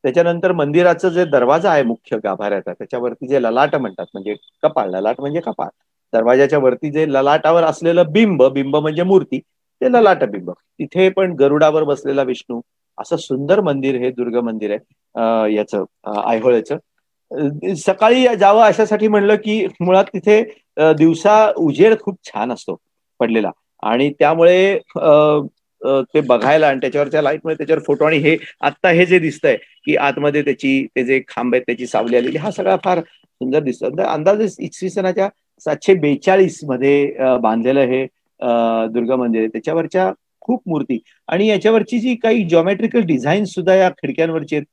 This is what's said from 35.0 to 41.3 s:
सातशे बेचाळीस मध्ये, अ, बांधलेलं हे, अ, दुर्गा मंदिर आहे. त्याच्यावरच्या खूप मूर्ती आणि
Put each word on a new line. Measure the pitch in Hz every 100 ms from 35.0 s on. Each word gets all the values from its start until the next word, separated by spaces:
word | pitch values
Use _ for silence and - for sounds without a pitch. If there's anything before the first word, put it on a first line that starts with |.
| 185 180 196 _ _ _
सातशे | - 147 -
बेचाळीस | 190 147 139 - 190 185 -
मध्ये, | 147 123 135 143 139 -
अ, | 131 123
बांधलेलं | 113 113 120 135
हे, | 127 131 131 _ _ _
अ, | 127 117 113 113 113
दुर्गा | 117 117 131
मंदिर | 120 113
आहे. | 110
त्याच्यावरच्या | 117 156 165 160 185 190 - _ _
खूप | - 247 190
मूर्ती | 156 - 127 _ _
आणि | -